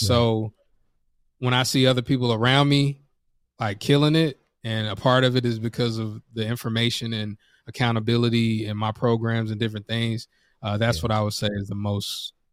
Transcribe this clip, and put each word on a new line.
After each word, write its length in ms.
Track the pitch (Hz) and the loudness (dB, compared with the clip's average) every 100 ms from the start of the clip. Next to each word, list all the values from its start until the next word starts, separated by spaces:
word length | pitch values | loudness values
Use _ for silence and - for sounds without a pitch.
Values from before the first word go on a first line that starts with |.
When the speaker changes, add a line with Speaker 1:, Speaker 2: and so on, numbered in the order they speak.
Speaker 1:
Right. 60 | 101 | 2
Speaker 2:
so 460 | 120 117 110 110 - _ _ _ _ _ _ _ _ | 4 4 0 -4 -10 _ _ _ _ _ _ _ _
when 140 | 127 | 0
I 100 | 123 | 2
see 220 | 127 139 127 | 2 4 4
other 160 | 123 | 2
people 320 | 117 131 123 | 0 0 0
around 360 | 110 123 139 143 | 2 4 4 4
me, 320 | 143 143 139 _ _ _ _ _ - | 4 2 -2 _ _ _ _ _ -6
like, 200 | 110 98 | -6 -2
killing 360 | - 143 151 160 | 2 4 4 4
it, 260 | 160 - _ _ | 2 -2 _ _
and 240 | 113 110 107 | -6 -4 -4
a 80 | 98 | 0
part 280 | 127 127 | 2 4
of 120 | 127 127 | 4 2
it 100 | 120 | 0
is 140 | 113 | -2
because 380 | 113 - 120 113 | -6 -2 -2 -2
of 240 | 110 110 - | -6 -8 -10
the 120 | 113 110 | -6 -6
information 680 | 120 117 113 117 - 113 | -4 -4 0 0 -2 -6
and 240 | 110 107 104 _ _ - | -6 -8 -10 _ _ -12
accountability 960 | - 120 113 110 117 117 117 113 110 107 | -2 0 0 0 2 2 2 0 -2 -4
in 120 | 104 | -4
my 140 | 110 | -4
programs 600 | - 120 113 113 113 110 | -2 0 0 0 -2 -4
and 80 | 110 | -4
different 280 | 113 107 101 | -4 -6 -6
things, 400 | 113 117 110 - _ _ _ | -4 -2 -4 -8 _ _ _
uh, 160 | 104 104 | -6 0
that's 200 | 117 - | 0 0
Speaker 1:
Yeah. 40 | |
Speaker 2:
what 80 | 117 | 0
I 100 | 107 | 0
would 120 | 104 | 0
say 140 | - 104 | -2 -4
is 160 | 101 98 | -4 -6
the 80 | 101 | -6
most 580 | 104 101 - - - _ _ | -4 -4 -4 -10 -12 _ _